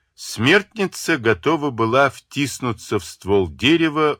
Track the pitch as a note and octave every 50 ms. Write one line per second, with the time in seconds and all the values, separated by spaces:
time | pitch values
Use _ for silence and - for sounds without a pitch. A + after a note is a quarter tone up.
0 | _ _ _ - - - - - - C3 - D#4 D4 _ - - - - - -
1 | - - E3+ C#3 A2+ A2+ A2 F#2 - C#3+ D#3+ D#3 C#3+ D3 B2 A2 A#2 A2+ A#2 C3+
2 | C#3 C3+ - - - _ - C#3 C#3+ B2+ - - - B2 A2 - - - A#2 G#2
3 | - - - - - F#2 G2+ G2+ F#2 E2+ D2+ - G#2 C3 E3 E3+ E3 D#3+ D3 D#3
4 | D#3 D3+ C#3+ -